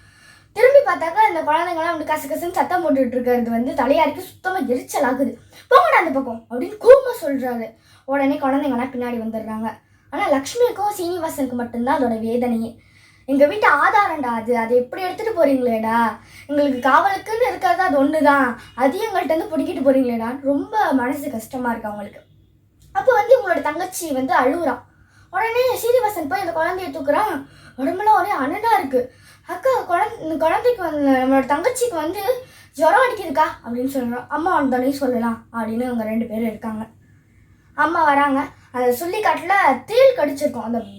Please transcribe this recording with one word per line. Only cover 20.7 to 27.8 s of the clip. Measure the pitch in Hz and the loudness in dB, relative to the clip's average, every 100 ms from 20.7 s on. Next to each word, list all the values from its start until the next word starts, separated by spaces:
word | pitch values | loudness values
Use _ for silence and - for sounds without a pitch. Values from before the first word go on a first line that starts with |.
| 427 370 | -2 0
மனசு | 269 240 285 294 | 0 -2 -4 -6
கஷ்டமா | 226 - 262 247 | -8 -8 -6 -4
இருக்கு | 226 220 | -6 -8
அவங்களுக்கு. | 208 202 - - _ _ _ _ _ - | -10 -14 -16 -20 _ _ _ _ _ -10
அப்போ | 381 415 | 0 4
வந்து | 466 453 508 | 4 6 4
இவங்களோட | 403 311 | 4 -2
தங்கச்சி | 294 311 370 - 330 | -2 -4 -6 -8 -6
வந்து | 262 262 | -4 0
அழுகுறான். | 339 254 330 311 - - _ _ _ _ | 2 2 0 -2 -4 -10 _ _ _ _
உடனே | 359 453 480 508 - | -4 -2 0 0 0
சீனிவாசன் | 453 494 427 403 294 | 0 2 0 -2 -4
போய் | 381 | -4
அந்த | 359 | -4
குழந்தைய | 330 330 370 359 | -2 -2 -4 -6
தூக்குறான். | 294 285 302 427 277 - - - | -6 -2 0 0 -4 -10 -20 -20
உடம்புல | - | -6